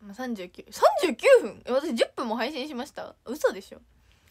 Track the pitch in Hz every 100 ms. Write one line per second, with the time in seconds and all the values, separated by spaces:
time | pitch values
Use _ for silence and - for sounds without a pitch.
0 | 202 202 254 214 180 - - - - 784
1 | 359 233 480 494 233 - - 262 311 226
2 | - - 240 233 254 302 302 247 277 -
3 | - - - 302 427 190 - - _ _
4 | _ _ _